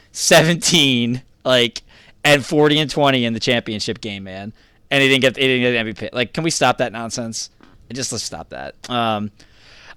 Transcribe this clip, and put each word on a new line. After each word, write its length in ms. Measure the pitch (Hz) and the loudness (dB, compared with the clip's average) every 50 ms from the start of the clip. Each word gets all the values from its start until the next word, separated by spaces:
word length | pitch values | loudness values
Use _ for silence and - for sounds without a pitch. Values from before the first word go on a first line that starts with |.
| _ _ | _ _
seventeen, 1120 | - - - - 180 156 151 165 175 - - - 180 165 143 135 127 120 120 117 123 127 - _ _ _ - | -10 -6 2 4 6 6 6 4 0 0 0 2 2 4 4 4 2 2 2 0 -2 -4 -6 _ _ _ 0
like, 380 | 131 127 123 120 117 - - - _ - - - - _ _ - | 2 4 4 4 2 -2 -8 -16 _ -20 -20 -20 -20 _ _ 2
and 220 | 147 147 143 - | 4 4 4 2
forty 340 | - 160 147 151 151 147 151 | 0 2 4 4 4 4 2
and 100 | 156 127 | 0 -2
twenty 360 | - 160 143 139 135 127 120 | 0 2 2 2 2 2 0
in 80 | 117 113 | -2 -2
the 60 | 110 | -2
championship 580 | - 131 123 117 - 117 107 104 - - - - | 0 0 0 0 -2 -4 -6 -6 -6 -6 -6 -8
game, 220 | - 107 101 98 98 | -8 -10 -12 -12 -12
man. 300 | 95 92 98 101 110 - _ _ _ _ _ _ _ | -12 -12 -12 -14 -14 -16 _ _ _ _ _ _ _
And 120 | 143 139 135 | 2 2 4
he 60 | 135 | 4
didn't 120 | 135 131 | 4 4
get, 140 | 131 131 - | 2 0 2
he 100 | 139 135 | 2 0
didn't 140 | 131 127 123 123 | 0 2 2 2
get 60 | 123 | 0
an 40 | 123 | 0
M 100 | 117 110 | 0 -2
V 60 | 113 101 | -4 -6
P. 160 | - 107 - - | -8 -10 -8 -4
Like, 200 | 123 123 - - | -4 -4 -4 -4
can 100 | 170 160 | -4 -4
we 40 | 165 | -4
stop 280 | - - 139 127 123 | -2 0 0 0 2
that 140 | - 127 110 98 | 0 -4 -6 -6
nonsense? 560 | 117 117 113 - 123 117 113 110 - - - _ _ - - - - - - | -8 -10 -10 -8 -10 -10 -8 -10 -10 -12 -14 _ _ -20 -20 -20 -20 -20 -14
Just 200 | 117 135 120 - 123 | -10 -10 -8 -8 -8
let's 100 | 107 - | -8 -8
stop 260 | - - 80 80 - | -10 -12 -14 -14 -16
that. 260 | - 64 69 67 - _ - - | -14 -14 -14 -14 -16 _ -10 -6
Um, 420 | 123 120 117 113 110 104 107 104 - - - _ _ - - - - - - - - | -4 -2 -2 -2 -2 -2 -4 -8 -10 -16 -20 _ _ -20 -20 -20 -20 -20 -20 -20 -20